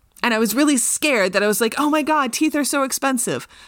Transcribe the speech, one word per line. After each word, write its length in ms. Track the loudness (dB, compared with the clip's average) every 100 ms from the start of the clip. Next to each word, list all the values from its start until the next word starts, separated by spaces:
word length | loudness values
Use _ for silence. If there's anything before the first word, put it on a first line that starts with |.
| _ -4
And 120 | 0
I 40 | 2
was 140 | 0
really 220 | 2 2 2
scared 540 | 0 -2 0 2 2
that 100 | 2
I 40 | 0
was 140 | 2
like, 120 | 0 0
"Oh 100 | 0
my 120 | 0
God, 280 | 0 0 0
teeth 200 | 0 0 0
are 80 | -2
so 180 | -2
expensive." 640 | -2 -2 -2 -2 -2 -4 -8 -20